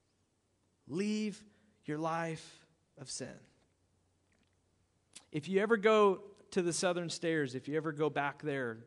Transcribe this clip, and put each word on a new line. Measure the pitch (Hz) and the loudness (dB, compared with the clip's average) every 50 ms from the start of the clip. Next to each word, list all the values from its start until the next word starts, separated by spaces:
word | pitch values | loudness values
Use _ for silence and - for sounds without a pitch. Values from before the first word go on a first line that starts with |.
| _ _ _ _ _ _ _ _ _ _ _ _ _ _ _ _ - - | _ _ _ _ _ _ _ _ _ _ _ _ _ _ _ _ -12 -6
Leave | 131 180 208 208 214 214 214 208 - - - - _ _ _ _ _ _ - | -2 -2 0 0 0 0 0 -2 -4 -8 -16 -20 _ _ _ _ _ _ -6
your | - 151 151 | -6 -4 -2
life | 165 160 165 165 165 165 160 160 - - - - - _ _ _ _ _ _ - | 0 0 0 0 -2 -2 -4 -8 -10 -16 -20 -20 -20 _ _ _ _ _ _ -18
of | 135 - | -14 -10
sin. | - - 131 - - - - - _ _ _ _ _ _ _ _ _ _ _ _ _ _ _ _ _ _ _ _ _ _ _ _ _ _ _ _ _ _ _ _ - - - _ | -10 -8 -8 -10 -12 -16 -20 -20 _ _ _ _ _ _ _ _ _ _ _ _ _ _ _ _ _ _ _ _ _ _ _ _ _ _ _ _ _ _ _ _ -20 -20 -20 _
If | - 151 147 170 | -8 -8 -4 0
you | 190 190 | 0 2
ever | 214 214 233 | 4 4 2
go | 214 190 220 220 214 208 202 185 - - - - - - - | 4 6 6 6 8 6 6 4 2 -4 -16 -20 -20 -14 -4
to | - 190 | -2 0
the | 175 175 | 0 2
southern | 160 - 196 180 180 175 175 160 | 0 2 2 2 2 0 -2 -4
stairs, | - - - 165 165 156 143 127 123 | -6 -2 0 0 2 2 0 0 -2
if | 131 123 | -6 -6
you | 139 147 | -2 -2
ever | 156 147 165 | -2 -2 -2
go | 151 147 156 151 | -2 0 0 0
back | 135 147 143 143 135 - | 2 0 -2 -2 -4 -4
there, | 147 151 143 135 127 117 113 110 117 | -4 -4 -2 -2 -2 -4 -6 -8 -12